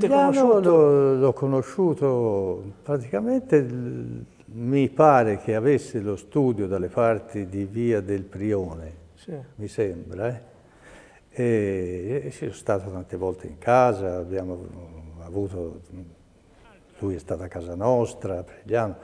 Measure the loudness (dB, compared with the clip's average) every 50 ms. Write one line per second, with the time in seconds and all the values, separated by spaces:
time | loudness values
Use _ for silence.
0 | 4 4 4 6 6 6 4 6 6 6 6 6 6 6 8 8 8 8 6 6
1 | 6 4 4 4 4 2 2 2 0 0 0 0 -2 -2 -2 0 0 0 0 0
2 | 0 0 2 2 0 0 0 0 -2 -2 -4 -6 -8 -14 -16 -12 -6 -4 -4 -4
3 | -4 -4 -4 -4 -2 0 -2 -2 0 2 2 2 2 2 -4 -8 -8 -8 -8 -10
4 | -10 -10 -10 -12 -14 -16 _ _ _ -16 -12 -6 -4 0 2 2 2 2 4 6
5 | 6 8 8 6 6 4 0 -2 -2 -2 -2 0 2 2 2 2 0 -4 -8 -6
6 | -4 -4 -6 -6 -8 -4 -2 0 2 2 0 -2 -2 -2 -2 -2 -4 -2 0 2
7 | 2 2 2 0 -4 -8 -8 -8 -8 -6 -6 -6 -6 -6 -4 -2 0 0 0 0
8 | 0 -2 -4 -4 -6 -8 -10 -6 -4 -2 -2 -2 -2 -4 -8 -12 -14 -14 -16 -18
9 | -20 -20 _ _ -16 -14 -14 -14 -14 -14 -14 -12 -12 -8 -4 -2 -2 -2 -4 -8
10 | -12 -12 -8 -6 -4 -4 -4 -6 -12 -20 -20 -20 _ _ _ _ -20 -20 -20 -20
11 | -20 -20 _ _ _ _ -6 -2 0 2 2 2 0 0 -2 -2 -4 -4 -6 -6
12 | -6 -6 -6 -6 -6 -8 -10 -10 -10 -10 -10 -6 -2 -2 -2 -2 -2 -6 -10 -10
13 | -10 -10 -8 -4 -4 -4 -4 -6 -10 -16 -16 -6 0 4 4 6 6 4 2 0
14 | -4 -4 -4 -6 -6 -6 -6 -6 -6 -6 -8 -10 -12 -14 -16 -18 -18 -18 -18 -18
15 | -18 -18 -18 -18 -16 -10 -6 -6 -6 -6 -6 -8 -8 -8 -10 -14 -18 -18 -18 -18
16 | -18 -18 -20 _ _ _ _ _ _ _ _ _ -20 -20 -20 _ _ _ _ -8
17 | -6 -4 -4 -6 -6 -8 -8 -8 -10 -10 -12 -12 -12 -10 -6 -2 0 2 2 2
18 | 0 -2 -4 -8 -8 -6 -6 -8 -8 -12 -16 -18 -8 -4 -2 -2 -2 -2 -6 -10